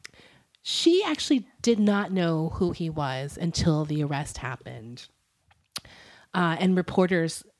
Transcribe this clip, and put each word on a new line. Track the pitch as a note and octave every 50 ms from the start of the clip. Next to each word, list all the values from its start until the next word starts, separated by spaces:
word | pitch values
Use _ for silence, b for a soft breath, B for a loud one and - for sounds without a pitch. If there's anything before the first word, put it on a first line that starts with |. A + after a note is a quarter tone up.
| - b b b b b b b b b b _
she | _ - - - - E4+ E4+ F#4 G#4+
actually | F4 D4+ - - - D4+ B3+ G3 - _ _
did | - A#3 A#3 G#3
not | G#3 G#3 G3+ G3+ G3+ F3+
know | F#3+ F#3 F3 E3+ E3 D#3+ D#3+ E3 -
who | - F#3+ F3
he | E3+ - E3+ D#3+
was | D#3 D#3 D3 C3+ C3 C3 C#3 C#3+ - -
until | - E3+ E3 - - E3+ D#3 D3+ D#3
the | D3+ D3+ D3+ D3
arrest | C#3+ D3 C#3 D3 - - -
happened. | - B2 B2+ - - - B2+ A#2+ A2 A#2 A#2+ B2+ - - _ _ _ _ _ _ _ _ _ _ _ _ _ - B B B B B B B B B B -
Uh, | F#3 F3+ E3 D#3+ E3
and | F#3 F#3 F#3
reporters | F3+ F3 - - - F#3 F3 F#3+ E3+ E3 D#3+ - - - - _ _